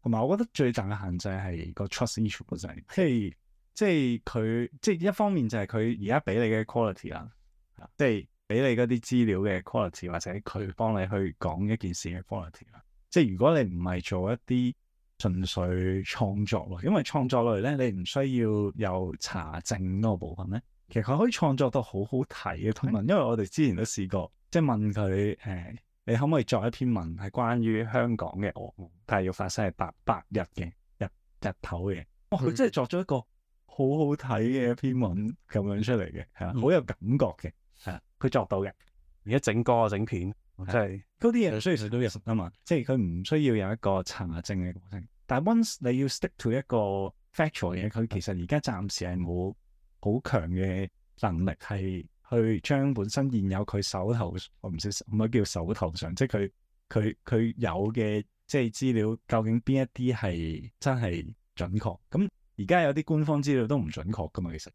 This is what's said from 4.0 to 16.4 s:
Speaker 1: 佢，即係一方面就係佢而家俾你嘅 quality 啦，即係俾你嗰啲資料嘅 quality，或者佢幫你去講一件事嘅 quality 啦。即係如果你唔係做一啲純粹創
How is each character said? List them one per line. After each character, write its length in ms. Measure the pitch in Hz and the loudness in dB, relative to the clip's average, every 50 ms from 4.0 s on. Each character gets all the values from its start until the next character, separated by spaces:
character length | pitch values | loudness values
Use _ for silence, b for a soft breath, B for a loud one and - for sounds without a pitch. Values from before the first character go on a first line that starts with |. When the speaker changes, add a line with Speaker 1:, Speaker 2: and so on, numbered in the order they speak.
| 135 123 120 113 _ | 2 2 0 -2 _
Speaker 1:
佢， 460 | - - 120 110 110 113 117 120 - - - | -4 -2 0 0 0 0 0 -2 -4 -8 -2
即 100 | - 214 196 | 0 0 0
係 140 | 165 170 | 2 0
一 40 | 202 | 0
方 180 | 190 - 214 202 | 0 2 0 0
面 200 | 196 165 127 110 | 2 2 0 0
就 80 | 107 | 0
係 80 | 110 98 | -2 -4
佢 400 | - - 113 110 117 120 107 98 | -2 0 0 0 0 0 -2 0
而 20 | |
家 120 | 98 120 151 | 0 0 0
俾 120 | - - 95 | 2 2 0
你 200 | 113 120 110 110 | 2 2 2 2
嘅 80 | 110 110 | 0 0
quality 480 | - - 120 117 104 92 - - - - | 0 0 0 0 0 -2 -6 -10 -10 -10
啦， 160 | - - 110 - _ _ _ _ _ _ _ _ - - - _ | -10 -12 -14 -18 _ _ _ _ _ _ _ _ -20 -20 -20 _
即 60 | - 147 | 0 2
係 220 | 131 110 101 - - _ _ _ | 2 2 0 -2 -8 _ _ _
俾 220 | _ 104 117 135 135 | _ 0 2 4 4
你 60 | 120 | 4
嗰 60 | 113 123 | 4 4
啲 120 | 117 123 120 | 2 2 0
資 240 | - - 127 123 120 | 0 2 4 4 4
料 140 | 110 98 92 | 4 4 2
嘅 220 | 98 104 95 90 90 | 2 2 0 0 -4
quality， 460 | - - 120 104 87 - - - 87 | -2 -2 -2 -2 -2 -4 -8 -8 -6
或 80 | 87 | -6
者 140 | 85 - - | -4 -4 -6
佢 420 | 90 104 - - - - 104 95 92 | -8 -8 -8 -6 -6 -6 -6 -6 -2
幫 180 | - 113 110 110 | 0 0 2 2
你 120 | 101 92 | 0 0
去 280 | 92 104 98 98 87 78 | 0 0 0 0 -2 -2
講 320 | _ - 87 78 87 98 104 | _ -4 -4 -2 0 0 0
一 60 | 113 | 0
件 180 | 113 - 92 87 | 0 -2 -6 -6
事 160 | - - 85 | -6 -6 -8
嘅 120 | 87 90 95 | -8 -8 -8
quality 480 | _ 107 101 87 82 - - - - | _ -8 -8 -8 -10 -14 -20 -20 -20
啦。 100 | - - _ _ _ - _ _ | -20 -20 _ _ _ -20 _ _
即 120 | - 180 | 4 4
係 100 | 156 107 | 4 4
如 60 | 95 | 4
果 240 | 92 117 147 165 151 | 4 4 6 6 6
你 140 | 123 95 90 | 2 2 0
唔 60 | 87 | -2
係 200 | 87 90 90 90 | -2 0 -2 -2
做 300 | 87 - 98 92 90 101 | -2 -2 -2 0 0 0
一 40 | 120 120 _ | -2 -4 _
啲 260 | - 127 123 123 123 127 _ _ _ _ _ _ _ _ | 0 0 2 2 0 -2 _ _ _ _ _ _ _ _
純 260 | _ - 104 90 92 92 | _ -2 0 0 0 -2
粹 600 | 90 - 95 90 90 90 92 92 92 92 98 98 | -2 -2 -2 -2 0 0 0 0 0 0 -2 -4
創 420 | - - - 120 98 98 101 | -4 -2 -2 0 0 0 -2